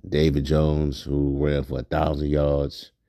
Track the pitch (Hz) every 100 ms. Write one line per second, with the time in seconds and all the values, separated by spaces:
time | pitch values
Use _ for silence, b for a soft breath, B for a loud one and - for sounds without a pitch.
0 | 92 76 80 71 69 78 78 76 73 67
1 | 69 71 71 69 73 73 65 65 64 78
2 | 78 73 73 73 73 71 69 - - _